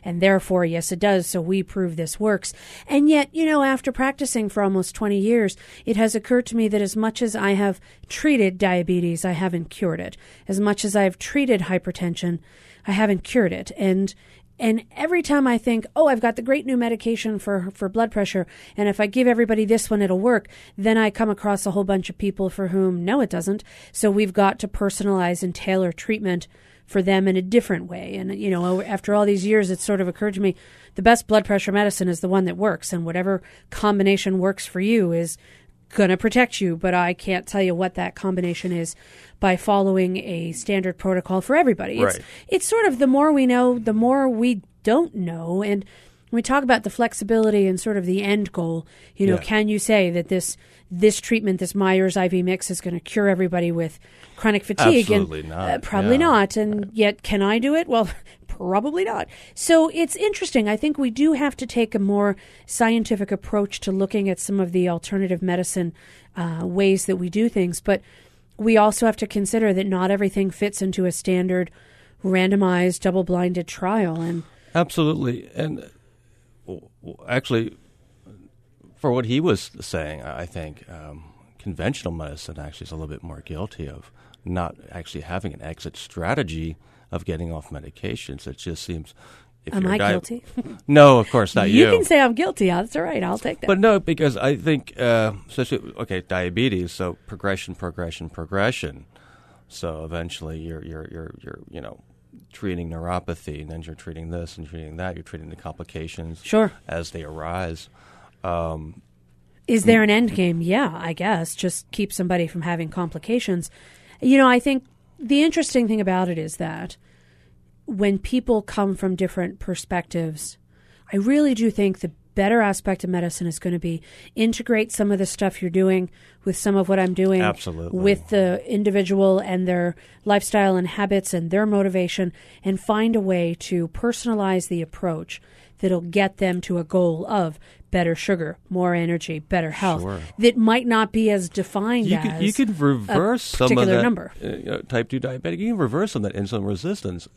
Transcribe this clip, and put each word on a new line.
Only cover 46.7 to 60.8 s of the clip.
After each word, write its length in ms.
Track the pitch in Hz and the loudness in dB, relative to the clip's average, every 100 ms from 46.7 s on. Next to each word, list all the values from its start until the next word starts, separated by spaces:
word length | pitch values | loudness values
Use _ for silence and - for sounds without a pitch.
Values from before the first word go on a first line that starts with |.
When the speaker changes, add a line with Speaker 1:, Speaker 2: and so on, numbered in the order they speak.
| 220 | 2
Speaker 1:
the 80 | 202 | 0
flexibility 760 | - 233 - 208 226 220 208 190 | -2 -2 -2 0 2 4 4 2
and 120 | 185 | 0
sort 180 | 220 202 | -2 -2
of 100 | 180 | 0
the 160 | 190 | 0
end 300 | 202 208 196 | 0 0 -2
goal, 340 | - 165 165 - - - - | -4 -4 -6 -8 -18 -14 0
you 100 | 196 | 2
know, 80 | |
Speaker 2:
Yeah. 60 | 180 | 2
Speaker 1:
can 260 | - 214 214 | 0 0 2
you 100 | 208 | 0
say 320 | - 214 185 | 2 4 4
that 180 | 175 170 | 0 -2
this, 280 | 185 - - _ _ _ | -2 -2 -8 _ _ _
this 300 | 175 214 202 | 2 4 4
treatment, 400 | - 226 208 185 | 0 0 2 -2
this 140 | 180 | -2
Myers 420 | 202 190 190 190 196 | 0 2 4 2 2
I 120 | 180 | 0
V 140 | 185 | 2
mix, 280 | 180 185 - | 0 -2 -4
is 100 | 180 | -6
gonna 200 | 180 175 | -6 -8
cure 280 | - 220 202 | -4 0 2
everybody 420 | 185 185 175 170 | 2 0 0 0
with 280 | 165 160 - - - - - | 0 -4 -8 -20 -20 -20 -2
chronic 280 | 220 208 | 2 2
fatigue? 460 | 208 196 226 262 208 | 0 4 6 6 4
And, 120 | 208 | 2
Speaker 2:
Absolutely 260 | 185 - 156 | 0 -4 -8
not. 220 | 165 180 | -4 -2
Speaker 1:
uh, 80 | - | -4
probably 340 | - 202 202 | -2 0 4
Speaker 2:
Yeah. 40 | 262 330 | 4 6
Speaker 1:
not. 300 | 226 196 220 | 4 2 0
And 340 | 214 208 196 | -2 -4 -4
yet, 280 | 220 208 202 | 0 0 0
can 200 | - 208 | -2 0
I 160 | 196 226 | 2 0
do 160 | 269 | 0
it? 120 | 311 339 | 0 0
Well, 200 | 233 185 | 0 0
<laughs> 340 | - - - - | -6 -16 -18 -14
probably 540 | - 180 196 277 339 | -8 -2 -2 0 -2
not. 220 | 381 - - - - | -4 -4 -8 -14 -20
So 360 | - - 330 320 | -6 4 4 4
it's 220 | 320 330 | 0 -4
interesting. 540 | - 415 403 359 254 208 | 0 -2 -2 0 0 2
I 80 | |
think 200 | 214 | 0